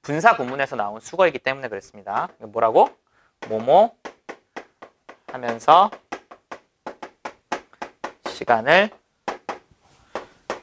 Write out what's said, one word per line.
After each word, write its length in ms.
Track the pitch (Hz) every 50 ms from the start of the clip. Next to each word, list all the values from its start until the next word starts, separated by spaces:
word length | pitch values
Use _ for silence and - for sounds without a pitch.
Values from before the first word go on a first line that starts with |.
분사 360 | - - 143 160 165 233 220 -
구문에서 380 | 131 123 131 143 139 131 139
나온 260 | 113 104 101 107 110
수거이기 380 | - - - 175 185 170 139 131
때문에 280 | - 135 135 139 135 117
그렇습니다. 640 | 107 98 - - - 104 95 98 101 123 160 180 - _
이거 100 | 117 107
뭐라고? 420 | 104 113 117 113 117 165 240 - - _ _ _ _ _ _ _ _ - - -
뭐뭐 480 | 107 110 113 127 156 185 220 233 - _ - - - _ _ - - _ _ _ - - - _ _ _ - - _ _ _ - - _ _ -
하면서 600 | - 127 123 117 117 113 - - 156 175 202 208 - - _ - - - _ - - _ _ - - - _ _ _ _ - - - - - - _ _ - - - _ _ - - - - _ _ - - - _ _ - - - _ - -
시간을 600 | - - - - 117 113 110 139 165 185 208 220 - _ _ _ _ _ - - - - _ - - - _ _ _ _ _ _ _ _ _ _ - - - - _ _ _ - - -